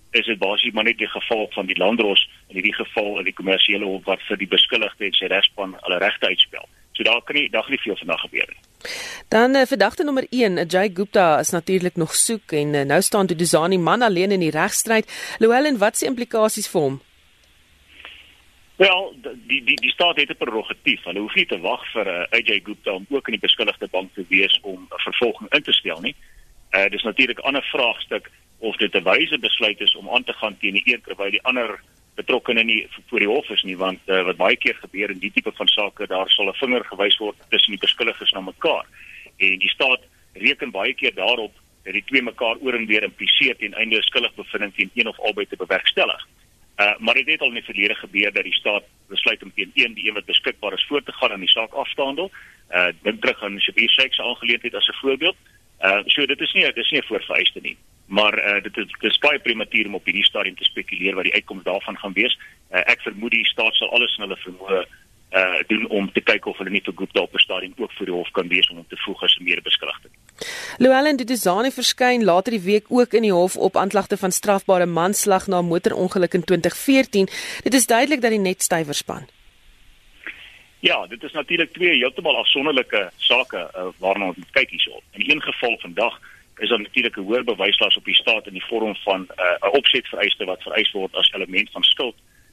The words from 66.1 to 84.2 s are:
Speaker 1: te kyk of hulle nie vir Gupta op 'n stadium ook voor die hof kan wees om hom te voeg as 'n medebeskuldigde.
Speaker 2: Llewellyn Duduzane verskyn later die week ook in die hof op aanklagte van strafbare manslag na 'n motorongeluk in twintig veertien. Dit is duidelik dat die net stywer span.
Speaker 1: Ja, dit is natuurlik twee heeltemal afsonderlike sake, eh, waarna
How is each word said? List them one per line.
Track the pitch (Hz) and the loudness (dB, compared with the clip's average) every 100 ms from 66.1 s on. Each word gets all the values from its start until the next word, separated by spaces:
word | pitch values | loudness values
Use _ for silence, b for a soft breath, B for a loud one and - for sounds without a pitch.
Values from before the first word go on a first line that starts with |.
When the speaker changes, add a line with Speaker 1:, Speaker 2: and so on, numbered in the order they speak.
Speaker 1:
te | 110 | 0
kyk | - 107 104 | 2 0 -2
of | - | -6
hulle | 95 | -4
nie | 98 | -4
vir | - 90 | -4 -6
Gupta | 98 104 | -4 -2
op | 87 | 0
'n | - | 0
stadium | - 92 92 - | 0 -2 -8 -8
ook | - | -10
voor | - 95 | -6 -4
die | |
hof | 87 85 | -4 -4
kan | 101 87 | -4 -2
wees | 90 - | 2 2
om | 85 | 0
hom | 85 | -14
te | 92 | -10
voeg | - 92 | -10 -2
as | 92 - | 0 0
'n | |
medebeskuldigde. | 90 82 - - 73 - - _ _ B B B B - | 0 -4 -2 -4 -4 -10 -16 _ _ B B B B 4
Speaker 2:
Llewellyn | 254 262 294 277 | 6 6 4 2
Duduzane | 226 247 185 185 262 | 0 0 2 2 0
verskyn | 254 240 - 247 247 | 0 -2 2 2 4
later | 202 175 220 | 6 4 4
die | 220 | 0
week | 175 208 - | 2 2 4
ook | 240 240 | 4 4
in | 233 | 4
die | 220 | 4
hof | 175 185 - | 4 4 2
op | 190 - | 2 2
aanklagte | 196 202 - 202 | 2 0 0 -2
van | 185 | 0
strafbare | - - 196 - 180 175 | 0 2 2 4 4 4
manslag | 165 180 208 208 190 196 | 2 2 2 2 2 2
na | 180 | 0
'n | |
motorongeluk | 175 170 - - 180 196 175 | 2 2 2 0 0 2 2
in | 185 | 2
twintig | - 175 170 - | 2 2 2 0
veertien. | - 269 262 202 190 B B B | 4 4 4 2 0 B B B
Dit | 220 | 2
is | 254 - | 2 4
duidelik | 233 285 294 | 4 4 2
dat | 226 | 2
die | 220 | 2
net | 185 185 | 0 0
stywer | - 170 147 | 0 0 0
span. | 143 - - 143 _ _ _ - - - - _ B B B B B B _ | -4 -6 -10 -14 _ _ _ -20 -20 -20 -20 _ B B B B B B _
Speaker 1:
Ja, | 175 143 90 | -2 -2 -4
dit | 165 | -12
is | 147 | -8
natuurlik | 156 139 165 160 | -8 -2 -2 -2
twee | 160 175 | 0 2
heeltemal | 143 123 - 165 120 | 2 2 0 -2 0
afsonderlike | - 139 151 135 120 110 90 - | 2 2 2 0 0 -2 -2 -4
sake, | - 123 131 98 | 0 0 0 -6
eh, | 82 92 92 - | -8 -8 -10 -2
waarna | 92 98 | 0 0